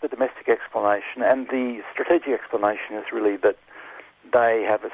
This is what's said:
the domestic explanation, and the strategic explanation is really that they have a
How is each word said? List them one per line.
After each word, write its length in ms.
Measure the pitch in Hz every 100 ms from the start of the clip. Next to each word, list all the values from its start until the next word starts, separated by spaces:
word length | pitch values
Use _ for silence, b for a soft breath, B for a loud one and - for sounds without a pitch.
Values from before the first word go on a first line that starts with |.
the 60 | -
domestic 400 | 117 131 - -
explanation, 720 | 113 - 113 104 104 - -
and 260 | 117 135 127
the 340 | 131 127 117 -
strategic 380 | - - 170 143
explanation 640 | 117 - 113 104 104 - 107
is 100 | 101
really 260 | 117 107 101
that 200 | 104 - _ B B B B _ -
they 320 | 123 117 113 101
have 160 | 107
a 60 | 107